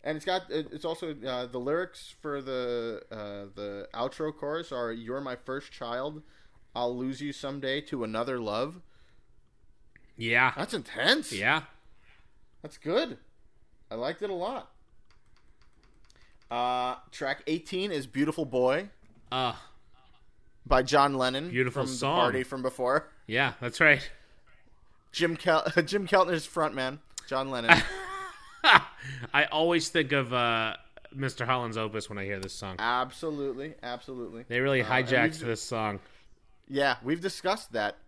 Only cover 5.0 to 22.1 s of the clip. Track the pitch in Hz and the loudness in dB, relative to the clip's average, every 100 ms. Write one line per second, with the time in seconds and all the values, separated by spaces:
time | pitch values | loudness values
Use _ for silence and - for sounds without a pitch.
5 | 113 131 139 123 - 135 - - 117 120 | -6 -6 -6 -10 -8 -8 -8 -10 -6 -4
6 | 143 151 - - - - - 120 123 123 | -4 -8 -16 -20 -20 -20 -10 -2 -2 0
7 | 131 131 143 139 139 139 135 139 147 135 | -4 -4 -8 -6 -8 -4 -2 -2 -4 -4
8 | 110 110 120 127 110 107 139 175 - - | -2 -2 -2 -2 -2 -2 -4 -6 -20 -20
9 | - - - - _ _ - - - - | -20 -20 -20 -20 _ _ -20 -20 -20 -20
10 | - - 113 117 127 123 196 196 120 104 | -20 -8 2 4 4 2 -4 -6 -8 0
11 | 147 294 - 101 110 151 - - - - | 2 2 0 0 2 2 -2 -20 -20 -20
12 | - - - - - - 151 - 147 208 | -20 -20 -20 -20 -20 -18 -18 -10 0 0
13 | 311 - - - - - - - - 113 | 0 -6 -18 -20 -20 -20 -20 -20 -12 -6
14 | 131 170 202 185 190 262 - - - - | -4 -4 -6 -4 -4 -6 -12 -20 -20 -20
15 | - - - - - - - - - - | -20 -20 -20 -20 -20 -20 -20 -20 -20 -20
16 | - - - - - 120 123 127 127 127 | -20 -20 -20 -20 -6 -2 0 0 -2 -4
17 | - - 135 139 - 160 - 185 202 156 | -12 -6 -4 -4 -4 -4 -4 -4 -2 -4
18 | 127 131 151 160 139 127 127 147 202 - | -4 0 0 0 0 2 4 2 -2 -16
19 | - - - 127 127 - - - - - | -20 -20 -6 -2 -2 -4 -16 -20 -20 -20
20 | - - - - - - 120 131 127 143 | -20 -20 -20 -20 -20 -20 4 4 6 6
21 | 139 135 127 131 170 127 127 139 131 127 | 6 4 0 0 -2 0 0 0 -4 -2
22 | 135 | 0